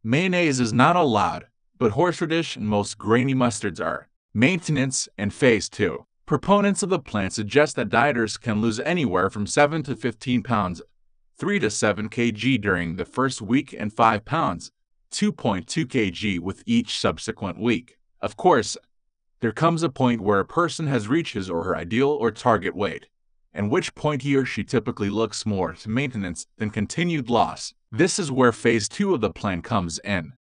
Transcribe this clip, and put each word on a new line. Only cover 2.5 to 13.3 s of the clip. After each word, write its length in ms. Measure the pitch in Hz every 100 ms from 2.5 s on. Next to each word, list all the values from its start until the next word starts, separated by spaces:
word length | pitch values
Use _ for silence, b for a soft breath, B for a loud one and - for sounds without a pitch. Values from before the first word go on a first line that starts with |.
and 140 | - 107
most 300 | 104 104 -
grainy 360 | 101 117 135
mustards 500 | 131 123 107 104 80
are. 240 | 80 - - _ _
Maintenance 760 | 104 131 185 170 143 135 - - -
and 140 | 101
phase 360 | - 131 110 -
two. 380 | - 95 62 - _ -
Proponents 560 | 147 - 202 202 190
of 60 | 190
the 100 | 180
plan 300 | - 107 95
suggest 480 | - 101 139 151 -
that 140 | 113
dieters 500 | 127 143 123 110 -
can 220 | 120 107
lose 180 | 117 107
anywhere 480 | 151 175 123 90 95
from 180 | 110 101
seven 360 | - 147 160
to 120 | 143
fifteen 480 | 117 123 - - 123
pounds, 380 | 104 110 92 82 - _ _ _ _ _
three 220 | 190 202
to 100 | 110
seven 400 | - 110 101 107
K 240 | - 120
G 240 | 107 120 127
during 400 | 101 90 85 92
the 80 |
first 380 | - - 131